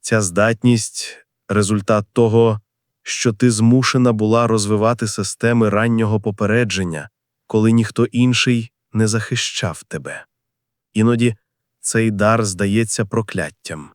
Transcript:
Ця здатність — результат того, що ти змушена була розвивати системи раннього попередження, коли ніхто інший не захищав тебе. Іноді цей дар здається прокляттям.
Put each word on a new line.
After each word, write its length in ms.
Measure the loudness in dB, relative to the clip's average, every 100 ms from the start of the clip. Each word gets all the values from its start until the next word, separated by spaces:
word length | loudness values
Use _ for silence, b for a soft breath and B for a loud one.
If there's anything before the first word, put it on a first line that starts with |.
Ця 200 | -2 -2
здатність — 1040 | 0 0 0 2 2 2 -2 -10 -14 -16 _ _ _
результат 580 | -2 0 -2 0 -2 -2
того, 480 | 0 2 4 2 0 _ _ _ _
що 300 | -12 -4 -4
ти 180 | 2 0
змушена 640 | 4 4 4 2 2 2
була 340 | 2 0 2 2
розвивати 640 | 0 0 0 0 0 -4
системи 600 | -4 -8 -2 0 2 2
раннього 520 | 2 0 0 0 0
попередження, 880 | -2 -4 0 0 0 -2 -4 -6 -12 _ _ _ _
коли 260 | 0 4
ніхто 320 | 4 2 0
інший 680 | -2 2 2 2 0 -2 -4 _ _
не 160 | -2 0
захищав 760 | 0 -4 -6 -6 -4 -6 -8
тебе. 420 | -12 -14 -12 -16 -18 _ _ _ _ _ _
Іноді 440 | 0 2 2 0 -2 _ _ _ _
цей 300 | -4 0 0
дар 340 | 2 2 2
здається 600 | 0 -2 0 0 0 -2
прокляттям. 840 | -4 -4 -4 -6 -8 -10 -14 -12 -14